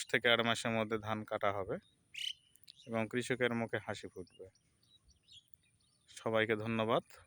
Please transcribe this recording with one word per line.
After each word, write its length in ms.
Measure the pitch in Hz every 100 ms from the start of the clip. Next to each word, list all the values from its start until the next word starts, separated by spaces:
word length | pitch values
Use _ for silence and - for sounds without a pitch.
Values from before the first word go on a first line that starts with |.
| -
থেকে 200 | 127 120
আড়াই 180 | 117 117
মাসের 260 | 110 117
মধ্যে 240 | 113 107 110
ধান 200 | 107 107
কাটা 260 | 107 107 104
হবে 240 | 101 95 180 - _ _ - - - _ _ - -
এবং 180 | - 113 110
কৃষকের 440 | 123 117 123 123
মুখে 240 | 117 113 110
হাসি 280 | 110 98 98
ফুটবে। 380 | 95 87 - 92 _ _ _ _ _ _ _ _ - - _ _ _ _ _ -
সবাইকে 440 | - 117 110 110 107
ধন্যবাদ 460 | 113 113 110 143 - -